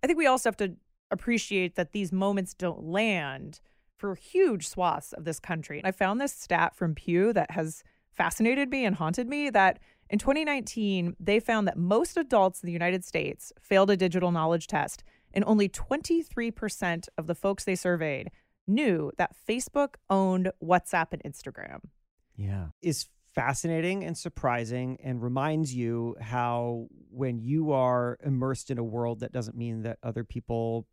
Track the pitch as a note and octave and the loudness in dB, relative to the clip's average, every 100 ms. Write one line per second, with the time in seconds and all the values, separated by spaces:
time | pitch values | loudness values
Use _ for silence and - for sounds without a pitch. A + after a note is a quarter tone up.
0 | C#4 E4 D4 C4 A#3 G#3+ G3 E3+ _ _ | 2 4 4 4 2 0 -4 -4 _ _
1 | _ G3 - A#3 - G3 F3+ - G3+ G#3 | _ -4 0 0 2 -2 0 -2 -4 -2
2 | F#3 F#3 G3 G3+ F#3 - F3+ E3 D#3 F#3 | -2 0 2 0 -4 -4 -6 -6 -4 0
3 | A3 F#3+ C#3+ C3+ D3 - _ _ _ _ | 0 0 -4 -8 -12 -16 _ _ _ _
4 | G3+ F#3 - F4+ F#4+ G#3 D3 - F3+ D#3+ | -8 -8 -2 4 4 4 -4 0 0 0
5 | - - D#3+ D#3 - E3 D#3 D3 F#3 F#3+ | -6 -10 -8 -8 -6 -6 -6 -4 -4 0
6 | F#3+ A3 C#4+ - - F3 - - E3+ D3+ | 0 2 -2 -6 0 4 4 2 -2 -2
7 | - E3+ G3+ G#3 D#3 F3+ D#3+ D#3 _ _ | 0 4 4 2 0 -2 -4 -6 _ _
8 | _ - E3+ - A3 C4 C#4 C4+ A#3 F3+ | _ -2 -2 2 2 2 0 0 0 0
9 | D#3+ F3 A#3+ D4 C#4+ G#3+ F#3+ - - _ | -2 -2 -2 -2 2 6 6 4 -6 _
10 | _ G#3 - C#4+ D4+ C#4 A3 - G#3 F#3+ | _ -2 2 2 2 -2 -2 -2 0 2
11 | F3 - F3+ G#3 A3+ A3+ G3 - F3 G#3+ | 0 -4 2 2 4 2 2 0 2 4
12 | E4+ - C#4 A3+ F#3+ - F3 E3+ E3+ F#3 | 2 0 2 4 4 2 -8 -2 0 0
13 | F3+ E3 - - - - - G3 G3+ G3 | -2 -4 -4 -8 -16 -20 2 4 6 6
14 | F#3 F3+ F3+ E3+ D#3+ E3+ - D3+ - - | 4 2 2 2 2 0 0 -2 -2 -6
15 | - _ _ - G#3 G#3+ G3+ - - C#4+ | -18 _ _ -2 2 4 2 -2 -4 -4
16 | - E4 D#4+ - A#3 A3 G#3+ - F3+ E3+ | 0 -2 -2 -4 -4 -4 -6 -4 -4 -4
17 | - - D#3+ E3+ G3 G3 - F#3 F#3 F3 | -6 -10 -6 -2 0 -2 -2 -2 0 0
18 | D#3+ C3+ - - _ _ - G#3+ C#4+ E3+ | 0 -4 -8 -16 _ _ -2 2 4 2
19 | D3 - F3 - - A#3+ - - C#4 - | 0 -2 -4 -4 -4 -4 -2 0 0 -2
20 | _ F#3+ F#3+ F#3 F#3 - D#3+ F3+ - F3+ | _ 2 4 2 0 -4 2 2 4 -2
21 | D#3+ C#3+ - - - - - - - _ | -2 -6 -10 -12 -14 -14 -14 -14 -18 _
22 | _ _ _ - G2+ G2 E2+ - E3+ D3 | _ _ _ -8 -6 -4 -6 -6 -4 -4
23 | - _ _ - B2 C3+ E3+ E3 E3+ G3 | -6 _ _ -2 -2 -2 -2 0 0 -2
24 | E3+ E3 E3+ - C3+ A#2+ A2+ B2 B2+ C3 | -4 -8 -8 -4 0 0 -2 -4 -4 -6
25 | C3 B2 A#2+ B2+ C#3+ D#3 D#3 B2 A#2 A#2 | -6 -4 -2 -2 0 0 0 -2 -2 0
26 | A#2 - A2 B2 A#2+ A#2+ A#2+ A#2+ A#2 - | -2 -6 -6 -2 0 0 -2 -6 -10 -18
27 | - A#2+ C3 A#2+ A2+ D3+ D#3 C3+ B2+ B2 | -18 -6 -4 -4 0 0 2 4 4 4
28 | B2 B2 D3+ C3+ C3 C3 - B2 A#2 A2+ | 0 -2 -2 0 0 -4 -4 -4 -4 -2
29 | A#2 A2+ A#2 B2+ A2 A#2+ A#2 A2+ A2 A2+ | -4 -4 -6 -6 -6 -6 -6 -6 -6 -6
30 | A#2 A#2 A2 B2+ - A#2 A2+ A#2 A2 | -6 -6 -6 -8 -4 -2 -2 -2 -6